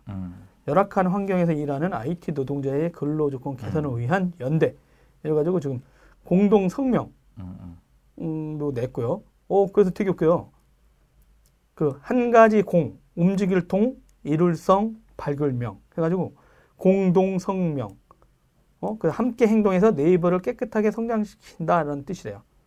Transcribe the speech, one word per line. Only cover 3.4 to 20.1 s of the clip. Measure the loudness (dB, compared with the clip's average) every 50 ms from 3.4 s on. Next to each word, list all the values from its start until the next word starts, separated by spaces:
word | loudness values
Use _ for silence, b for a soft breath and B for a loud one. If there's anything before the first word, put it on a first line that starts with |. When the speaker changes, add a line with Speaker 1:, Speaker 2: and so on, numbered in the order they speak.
| -10 -10 -10
Speaker 2:
개선을 | -10 -8 -6 -4 -4 -4 -4
Speaker 1:
음. | -4 -4
Speaker 2:
위한 | -4 -2 -2 -2 -2 -4 -6 -6
연대. | -6 -2 0 0 0 0 -2 b b b b b b b b b
이래가지고 | -6 -2 0 0 0 0 -2 -2
지금 | -2 -4 -6 -8 b b b b b b b b -4
공동 | 0 2 4 4 4 4 4 2 2
성명, | -2 -2 -2 0 0 -2 -2 -4 -12 _ _ _ -18 -16
Speaker 1:
음, | -14 -14 -14 -14
음. | -16 -18 -18 -20 _ _ _ _ _ _ -16 -10 -8 -8 -6 -6 -8 -8 -8
Speaker 2:
음, | -6
도 | -6 -6
냈고요. | -4 -4 -6 -6 -6 -6 -4 -4 -4 -6 -8 _ _ _ _
어, | 0 2 2 2 2
그래서 | 4 2 2 2
되게 | 2 -2 -2 -2
웃겨요. | -2 0 2 2 2 2 0 -8 _ _ _ _ _ _ _ _ _ _ _ _ _ _ _ _ _ _ _ _ _ _ _ _ _
그, | -4 -2 -2 -4 -4
한 | -6 -2 -2 0 2 6
가지 | 8 8 8 8 6 4
공, | 2 2 2 0 0 0 -6 -14 _ _ -4
움직일 | 0 2 2 2 2 0 2 0 0 0 0
통, | 0 2 2 0 0 -6 -16 _ _ _ -4
이룰성, | -2 0 2 2 2 2 0 2 2 2 2 2 -2 -6 -10 _ _ _
발굴명 | -10 -6 -6 -4 -2 -2 -2 -2 -2 -6 -8 -10 -14 _ _ -6
해가지고 | -4 -2 -2 0 -2 -4 -4 -8 b b b b b b b b
공동 | 0 2 2 4 4 4 2 4 4 2 2 0 -4
성명. | -4 -4 -4 -2 -2 -2 -2 -4 -6 -8 -10 -18 _ _ -20 _ _ _ _ _ _ _ _ _ _ _ _ -10
어, | -8 -8 -6 -2
그 | -2
함께 | -2 0 0 -2 -2 0 2 2
행동해서 | 4 4 4 4 4 4 4 4 4
네이버를 | 2 2 2 2